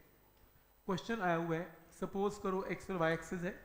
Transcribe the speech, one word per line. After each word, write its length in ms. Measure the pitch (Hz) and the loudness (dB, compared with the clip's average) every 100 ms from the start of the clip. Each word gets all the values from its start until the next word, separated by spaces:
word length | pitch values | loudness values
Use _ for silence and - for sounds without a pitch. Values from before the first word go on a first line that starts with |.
| - _ _ _ - - _ _ - | -20 _ _ _ -20 -20 _ _ -2
Question 340 | 185 - 233 | -2 0 0
आया 140 | 180 165 | 4 2
हुआ 200 | 170 160 | 2 0
है, 200 | 180 - - - | -2 -10 -20 -8
suppose 380 | 185 196 202 202 | -4 0 0 0
करो 200 | 196 185 190 | -2 0 -2
एक्स 240 | 175 - | -4 -4
और 60 | 185 | 2
वाई 160 | 160 | 4
axis 280 | 165 - 185 | 2 -2 -4
है। 140 | 175 220 | -4 -6